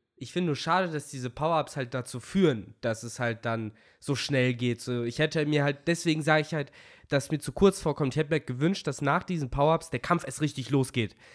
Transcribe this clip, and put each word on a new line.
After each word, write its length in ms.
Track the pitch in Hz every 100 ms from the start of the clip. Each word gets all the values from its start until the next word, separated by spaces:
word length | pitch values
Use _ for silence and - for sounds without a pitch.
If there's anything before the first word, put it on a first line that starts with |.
| _ -
Ich 160 | 127
find 140 | 180 180
nur 100 | 139
schade, 320 | 165 180 185
dass 200 | 151 -
diese 220 | 135 123
Power-Ups 460 | 131 156 165 143 147
halt 180 | 123
dazu 260 | 127 - 127
führen, 540 | - 190 170 117 98 -
dass 220 | 117 110
es 160 | 120 -
halt 260 | 120 110
dann 280 | 120 113 107 - _ _
so 160 | -
schnell 400 | 135 - 139 127
geht. 260 | 123 123 117
So, 220 | - 123
ich 160 | 117 120
hätte 260 | 156 165 147
mir 180 | 151
halt, 140 | 143 143 -
deswegen 340 | 170 170 156
sag 180 | 156 156
ich 120 | 151
halt, 160 | 160 139 - - - -
dass 220 | 135 -
mir 80 | 151
zu 120 | -
kurz 280 | - 196 -
vorkommt. 340 | 165 143 139
Ich 40 | 143
hätte 100 | 147
mir 80 | 156
gewünscht, 460 | - 127 160 190 -
dass 160 | 131
nach 220 | 139 170
diesen 260 | - 170 131
Power-Ups 400 | 139 147 165 -
der 100 | 123
Kampf 240 | - 170
erst 160 | - -
richtig 300 | 151 - 117
losgeht. 460 | 139 127 127 107 - -